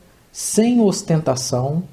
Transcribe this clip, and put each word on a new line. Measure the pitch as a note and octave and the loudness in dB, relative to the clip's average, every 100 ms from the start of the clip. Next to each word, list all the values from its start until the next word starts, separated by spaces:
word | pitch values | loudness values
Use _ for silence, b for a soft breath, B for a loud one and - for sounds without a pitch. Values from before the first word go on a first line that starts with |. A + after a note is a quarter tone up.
| b b b | b b b
sem | - - - A3+ A#3+ | -12 -4 0 2 4
ostentação, | G#3 - - D#3 D#3 B2+ - B2 C3+ D#3+ F#3 | 2 2 0 0 0 -2 -2 -2 -2 -4 -6